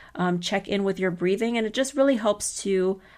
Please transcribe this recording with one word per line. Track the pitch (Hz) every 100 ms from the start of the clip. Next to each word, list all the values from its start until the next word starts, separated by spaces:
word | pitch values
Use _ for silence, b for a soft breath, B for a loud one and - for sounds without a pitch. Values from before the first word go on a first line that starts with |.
| B -
um, | 180 180
check | 175 196 196
in | 202 196
with | 185
your | 185
breathing, | 175 180 202 233 233
and | 220
it |
just | 254 262
really | 277 277 240
helps | 214 208 - -
to | 196 190 185 190 B